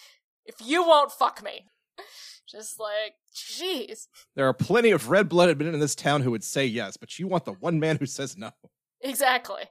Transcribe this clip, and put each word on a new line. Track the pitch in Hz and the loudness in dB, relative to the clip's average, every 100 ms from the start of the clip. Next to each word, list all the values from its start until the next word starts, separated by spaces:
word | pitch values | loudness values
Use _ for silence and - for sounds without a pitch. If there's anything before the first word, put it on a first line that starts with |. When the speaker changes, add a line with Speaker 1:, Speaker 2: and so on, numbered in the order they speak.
| - _ _ _ - | -20 _ _ _ -20
Speaker 1:
if | - | -16
you | 220 330 339 | 0 2 6
won't | 302 285 | 6 6
fuck | - 247 - | 2 -2 0
me." | 208 - - _ _ - 403 - - - - | -12 -14 -18 _ _ -20 -20 -20 -20 -20 -20
Just | 214 214 - | -16 -16 -10
like, | 214 208 214 - _ | -6 -4 -6 -12 _
jeez. | - - - 359 320 208 220 - - _ - | -18 -14 -8 -6 -6 -8 -14 -20 -20 _ 0
Speaker 2:
There | 135 | 0
are | |
plenty | 123 - 220 233 | 0 2 4 4
of | 170 120 | 4 4
red-blooded | 185 185 170 175 143 | 2 4 6 4 4
men | 151 | -2
in | 156 | -2
this | 147 - | -2 0
town | 151 147 | 0 2
who | 127 | 0
would | 113 | -2
say | - 139 135 | -4 -2 0
yes, | 113 98 - | -2 -6 -10
but | - - | -16 -10
you | 185 | -4
want | 175 - | -2 -4
the | |
one | 95 151 160 | -6 -2 0
man | 156 151 | 0 0
who | 139 | -4
says | - 139 - | -6 -10 -10
no. | 110 - _ _ _ _ | -16 -18 _ _ _ _
Speaker 1:
Exactly. | 269 226 262 254 - 196 202 | -8 0 2 2 -2 -12 -14